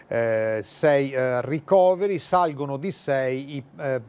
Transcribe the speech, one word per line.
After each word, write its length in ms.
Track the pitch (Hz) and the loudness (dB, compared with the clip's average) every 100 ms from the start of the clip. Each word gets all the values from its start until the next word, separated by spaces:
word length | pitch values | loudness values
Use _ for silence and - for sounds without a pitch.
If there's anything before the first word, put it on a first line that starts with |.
| - | -6
eh, 540 | 117 113 110 110 110 | -2 0 0 0 -4
sei, 480 | 104 - 156 143 139 | -6 0 4 4 2
eh, 300 | 131 127 123 | 0 0 0
ricoveri, 800 | 123 151 - 190 185 180 202 180 | -2 -4 2 4 6 4 0 -2
salgono 560 | - 180 170 143 143 139 | 0 2 2 -2 -6 -6
di 160 | 180 | -8
sei 220 | - - 135 | -8 -2 0
i, 480 | 131 131 139 143 127 - | 0 -4 -8 -12 -12 -8
eh, 240 | 143 131 | -4 -4